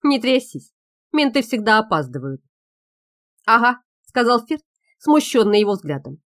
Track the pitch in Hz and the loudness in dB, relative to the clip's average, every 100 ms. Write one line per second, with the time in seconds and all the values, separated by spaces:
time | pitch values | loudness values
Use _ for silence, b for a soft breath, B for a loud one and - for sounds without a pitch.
0 | 294 277 240 254 - - - _ _ _ | 0 0 0 -2 -2 -18 -18 _ _ _
1 | _ 302 277 247 - 240 208 220 220 165 | _ -2 0 0 -2 -4 0 0 0 -4
2 | 131 131 135 135 _ _ _ _ _ _ | -4 -10 -10 -12 _ _ _ _ _ _
3 | _ _ _ _ - 226 240 247 _ _ | _ _ _ _ 2 2 2 -2 _ _
4 | _ - 240 240 226 311 _ _ _ _ | _ -2 0 0 -2 -10 _ _ _ _
5 | - 302 - 247 208 208 208 196 151 139 | 2 2 2 0 2 2 2 -2 -6 -8
6 | 127 147 _ | -10 -20 _